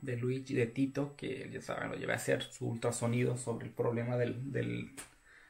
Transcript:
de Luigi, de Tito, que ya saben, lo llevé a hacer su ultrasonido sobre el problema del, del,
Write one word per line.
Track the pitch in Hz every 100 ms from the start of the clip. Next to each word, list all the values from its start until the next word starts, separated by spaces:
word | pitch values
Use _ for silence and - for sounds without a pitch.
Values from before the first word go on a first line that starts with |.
de | 131 120
Luigi, | 127 131 131
de | 127 117
Tito, | - 135 139 143 -
que | - - -
ya | 113
saben, | - - -
lo | -
llevé | -
a | 117
hacer | - 131
su | - - 123
ultrasonido | 117 120 117 117 120 123 123
sobre | 117 113 113
el |
problema | - 120 117 120 123
del, | 120 117 139
del, | 123 120 117 120 - - - - -